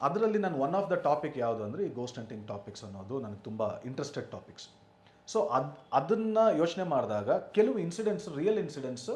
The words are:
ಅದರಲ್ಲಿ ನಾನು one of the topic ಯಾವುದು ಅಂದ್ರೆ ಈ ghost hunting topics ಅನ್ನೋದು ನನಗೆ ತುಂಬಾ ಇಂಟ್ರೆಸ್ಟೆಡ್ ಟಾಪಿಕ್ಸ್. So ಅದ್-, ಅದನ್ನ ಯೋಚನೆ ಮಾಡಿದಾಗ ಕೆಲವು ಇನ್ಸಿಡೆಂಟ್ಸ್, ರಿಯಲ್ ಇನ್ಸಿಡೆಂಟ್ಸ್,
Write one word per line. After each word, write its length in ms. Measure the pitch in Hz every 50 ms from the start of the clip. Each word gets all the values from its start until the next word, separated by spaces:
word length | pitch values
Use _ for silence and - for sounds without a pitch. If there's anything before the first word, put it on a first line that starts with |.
ಅದರಲ್ಲಿ 380 | - 147 165 208 226 220 208 214
ನಾನು 200 | 196 185 160 135
one 140 | 131 147
of 120 | 175 196 196
the 120 | 180 180
topic 420 | - - 147 151 151 - 151 - 127
ಯಾವುದು 260 | 120 117 113 113 107
ಅಂದ್ರೆ 220 | 104 123 175 202
ಈ 80 | 175 113
ghost 200 | 120 120 120 -
hunting 280 | 131 110 110 127 107
topics 420 | 104 107 104 101 - - 101 - 117
ಅನ್ನೋದು 360 | 101 95 98 95 101 131 135
ನನಗೆ 240 | 120 107 104 101 -
ತುಂಬಾ 260 | - 110 107 110 104 - - -
ಇಂಟ್ರೆಸ್ಟೆಡ್ 460 | 127 131 151 143 - - 131 104 -
ಟಾಪಿಕ್ಸ್. 380 | - 92 - - - - - - - - - - _ _ - - - _ _ -
So 100 | - 220
ಅದ್-, 360 | 180 - 120 131 135 147 - - - -
ಅದನ್ನ 460 | - 135 151 165 220 214 220 220 214 220 226 220 175
ಯೋಚನೆ 280 | 151 165 170 - 190 185
ಮಾಡಿದಾಗ 460 | 170 147 127 113 104 107 104 101 117
ಕೆಲವು 480 | - - - - - 208 220 254 254 214
ಇನ್ಸಿಡೆಂಟ್ಸ್, 500 | 170 170 - - 220 208 196 175 - - 151
ರಿಯಲ್ 220 | 139 160 170 214 208
ಇನ್ಸಿಡೆಂಟ್ಸ್, 520 | 185 151 - 143 131 127 123 113 - - 240